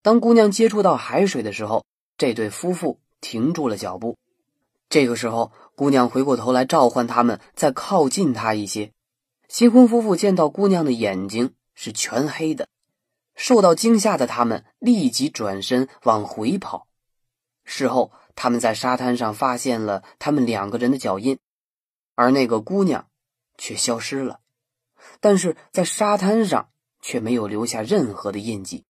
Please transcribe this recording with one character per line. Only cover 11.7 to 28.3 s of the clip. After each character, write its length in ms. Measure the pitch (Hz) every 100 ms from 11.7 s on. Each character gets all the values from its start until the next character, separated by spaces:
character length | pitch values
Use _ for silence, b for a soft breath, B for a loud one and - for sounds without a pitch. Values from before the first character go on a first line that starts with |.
是 180 | _ -
全 360 | 104 - 113 147
黑 240 | 139 160
的， 140 | 139 - _ _ _ _ _ _ -
受 260 | - 240
到 140 | 190 165
惊 220 | 226 226
吓 180 | 214 170
的 100 | 123
他 180 | -
们 200 | 117 110 _ _
立 280 | - 226 139
即 200 | - 135
转 340 | - 107 98
身 260 | 95 127 131 b
往 220 | - 110
回 340 | 101 - 107 185
跑。 300 | - - _ _ _ _ _ _ _ _
事 220 | - - 131
后， 240 | 127 113 b b
他 160 | - 127
们 80 | 120
在 160 | 113
沙 220 | 110 127 127
滩 200 | 127 123
上 160 | 117
发 240 | 107 135 123
现 240 | 135 117
了 220 | 107 98 b b
他 140 | 143
们 120 | 147
两 240 | 120 110 101
个 100 | 113
人 120 | 120
的 80 | 135
脚 220 | 123 95
印， 180 | 117 135 _ _ _ _ _ _ _ -
而 160 | 123
那 120 | 139
个 160 | 123 113
姑 220 | 107 196
娘 240 | 190 143 - _ _ _ _ _
却 200 | - 107
消 240 | - 117
失 240 | 113 135
了， 160 | 131 - _ _ _ _ _ _ b b
但 180 | 214 196
是 180 | 175 - b
在 140 | -
沙 320 | 175 - 208 208
滩 280 | 190 220
上 260 | 208 135 - _ _ _
却 200 | - 123
没 120 | 107
有 140 | 123 104
留 180 | 104
下 180 | 120 113
任 300 | 110 202 131
何 200 | 95 104